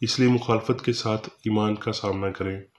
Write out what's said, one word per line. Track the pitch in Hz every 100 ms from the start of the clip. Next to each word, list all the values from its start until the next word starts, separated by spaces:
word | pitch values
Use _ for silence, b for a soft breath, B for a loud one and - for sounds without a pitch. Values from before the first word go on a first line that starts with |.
इसलिए | 117 - 123
मुखालफत | 123 120 110 - 120 -
के |
साथ | 117 113 110 - - 113
ईमान | 107 104 104
का | -
सामना | 104 101 98 98
करें। | 95 98 95 98